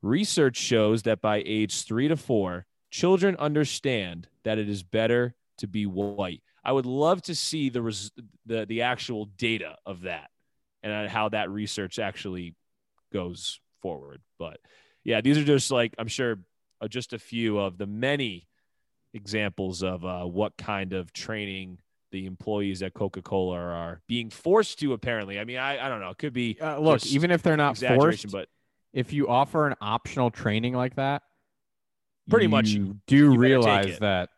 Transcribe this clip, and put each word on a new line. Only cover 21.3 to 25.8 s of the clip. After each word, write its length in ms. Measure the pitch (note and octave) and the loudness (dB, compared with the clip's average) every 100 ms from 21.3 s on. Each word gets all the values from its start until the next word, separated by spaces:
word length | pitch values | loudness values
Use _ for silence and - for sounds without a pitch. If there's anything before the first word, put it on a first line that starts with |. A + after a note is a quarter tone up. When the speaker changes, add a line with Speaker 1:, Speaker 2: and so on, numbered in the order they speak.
| A2 G2+ F#2+ F#2 F2+ _ _ _ | -8 -8 -10 -12 -18 _ _ _
Speaker 1:
the 140 | G2 F#2+ | -10 -10
employees 560 | F#2 - G#2 G2+ F#2 | -10 -4 -2 -2 -4
at 100 | F#2+ | -8
Coca-Cola 640 | - G2+ - - G2 F#2 F2+ | -6 -6 -6 -4 -2 -2 -4
are 440 | F2 E2+ E2+ E2+ _ | -6 -8 -10 -12 _
being 220 | A#2 A2+ | -6 -6
forced 480 | - E3 G#3 G#3 - | -8 2 2 2 -4
to, 140 | D3 | -4
apparently. 460 | A#2+ B2 A#2 G2 G2+ | -2 -4 -4 -6 -8
I 60 | A2 | -8
mean, 120 | B2+ | -6
I, 260 | C3+ C#3 | -4 -4